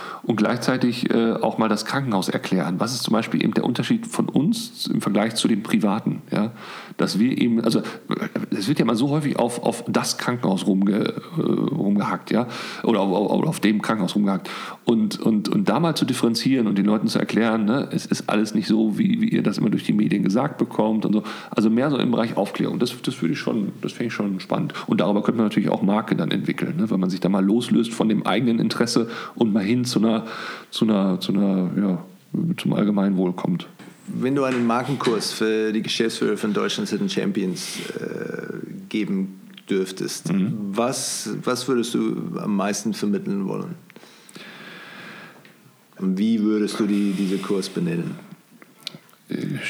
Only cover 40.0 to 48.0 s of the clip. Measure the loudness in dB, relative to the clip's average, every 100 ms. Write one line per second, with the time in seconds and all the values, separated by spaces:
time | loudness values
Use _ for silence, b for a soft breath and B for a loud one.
40 | -8 -6 -2 0 0 -2 -4 -2 -2 -2
41 | -4 -6 -6 -6 -2 -2 0 0 0 0
42 | 0 -2 -6 -6 -2 0 0 -2 -4 -2
43 | -2 -2 -2 -4 -4 -4 -8 -12 -18 -20
44 | B B B B B B B B B B
45 | B B B B B B B _ _ -6
46 | -2 0 2 2 2 2 0 0 0 2
47 | 0 0 0 -2 -2 -2 -2 -2 -2 -2